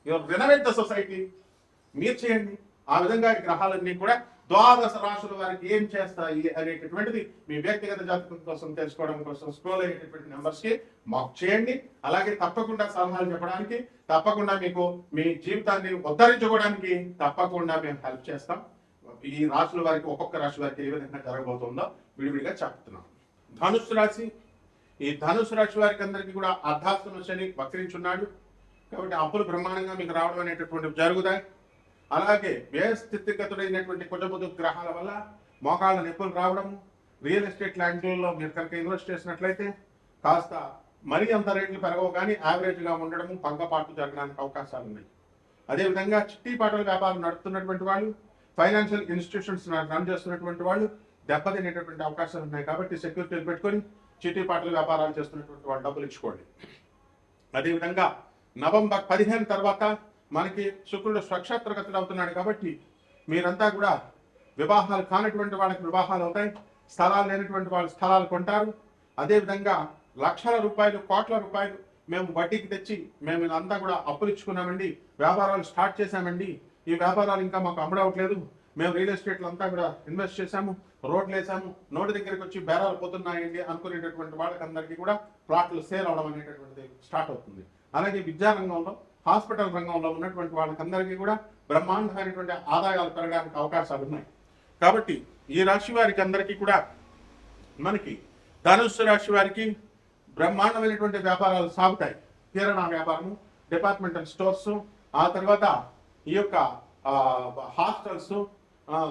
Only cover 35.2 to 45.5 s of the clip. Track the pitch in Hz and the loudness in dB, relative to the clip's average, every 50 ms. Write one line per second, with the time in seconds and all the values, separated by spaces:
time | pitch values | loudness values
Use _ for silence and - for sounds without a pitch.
35.2 | 208 - - - - _ _ _ 135 147 175 185 190 190 190 185 165 170 165 - | -12 -14 -18 -20 -20 _ _ _ 0 0 2 4 4 4 4 2 0 -4 -6 -6
36.2 | 196 185 175 180 180 185 185 196 196 196 202 - - - _ _ _ _ _ _ | -6 -4 0 0 2 2 2 0 -2 -6 -10 -14 -16 -20 _ _ _ _ _ _
37.2 | 135 147 185 202 202 190 185 - 202 185 - 180 175 175 175 175 175 185 180 180 | -2 0 0 2 0 -2 -4 -6 -8 -6 -2 -2 0 0 0 -2 -2 -2 -2 0
38.2 | 180 175 170 156 156 151 - 165 165 165 170 170 165 180 185 180 - - 180 165 | 0 -2 -2 -2 -6 -6 -6 -6 -6 -6 -6 -6 -4 -4 -4 -6 -6 -8 -8 -8
39.2 | - 175 165 165 185 190 185 196 202 202 202 - - _ _ _ _ _ _ _ | -8 -10 -6 -4 -2 -2 -2 -2 -6 -8 -8 -10 -16 _ _ _ _ _ _ _
40.2 | - 147 165 170 - - 180 156 - - - - - _ _ _ - 135 147 - | 2 4 4 4 2 -2 -8 -10 -10 -10 -14 -18 -20 _ _ _ -4 0 2 2
41.2 | 220 226 226 208 208 202 196 190 196 190 190 - 190 175 175 180 185 180 175 180 | 4 4 4 2 2 2 0 0 0 -2 -4 -4 -2 -2 0 0 0 0 0 -2
42.2 | 190 214 208 208 - 156 170 180 185 185 180 175 170 170 165 160 165 160 156 165 | 0 0 -2 0 2 2 2 2 2 -2 -2 -2 -2 -2 -2 -2 -2 -6 -6 -6
43.2 | 180 180 185 180 - 147 147 147 170 160 160 156 156 156 151 151 143 143 143 143 | -8 -8 -10 -6 -6 -6 -4 -4 -2 -2 0 -2 -2 -4 -6 -6 -6 -6 -6 -8
44.2 | 143 139 139 - 139 139 - 143 139 - 135 127 117 107 107 107 98 - _ _ | -8 -8 -8 -8 -8 -8 -8 -10 -10 -8 -10 -12 -10 -12 -14 -16 -18 -20 _ _
45.2 | _ _ _ _ _ _ | _ _ _ _ _ _